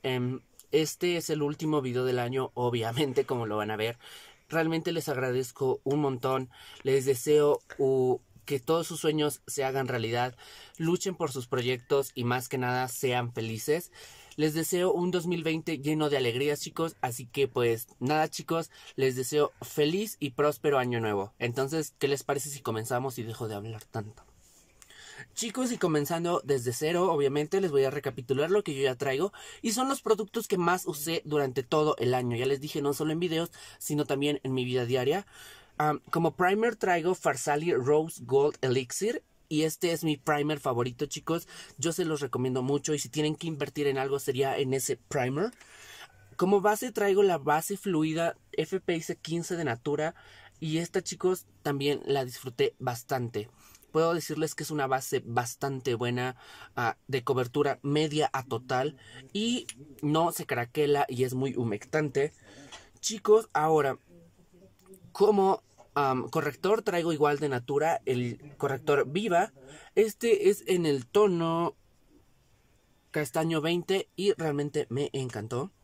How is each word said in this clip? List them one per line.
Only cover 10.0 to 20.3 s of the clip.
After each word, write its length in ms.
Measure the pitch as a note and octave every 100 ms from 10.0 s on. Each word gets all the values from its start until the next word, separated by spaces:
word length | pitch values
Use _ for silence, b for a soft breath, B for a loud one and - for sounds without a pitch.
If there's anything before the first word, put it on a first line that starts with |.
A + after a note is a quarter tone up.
| A#2 A#2+ B2 B2 B B B -
Luchen 380 | E3 F3+ G3 F3+
por 160 | D#3+
sus 160 | C3 A#2+
proyectos 640 | B2+ A#2+ B2+ - C#3 C#3
y 80 | -
más 260 | A#2+ B2+ B2+
que 100 | C3+
nada 280 | B2 B2+ B2+
sean 460 | - C3 B2 A#2+
felices. 580 | A#2+ A2+ A2 - D#3 - B B B B -
Les 160 | D3+
deseo 400 | D3+ D#3 F3+ F3+
un 180 | F3 F3+
dos 160 | F3+ E3+
mil 160 | E3+
veinte 360 | E3 D#3+ D#3 D3
lleno 320 | C#3+ D#3 D3+
de 80 | C#3+
alegrías, 420 | B2 A#2+ C#3+ D3
chicos. 340 | - - D#3+ -
Así 240 | B2+ A#2+
que, 240 | B2+ - C3
pues, 400 | B2+ A#2+ A2+ - -
nada, 280 | B2 D#3 D#3
chicos. 420 | - D#3 E3 D#3+ B B
Les 220 | - C3 B2+
deseo 360 | B2+ D3+ C#3+ _
feliz 560 | - - D3 F#3 A3 -
y 120 | C#3+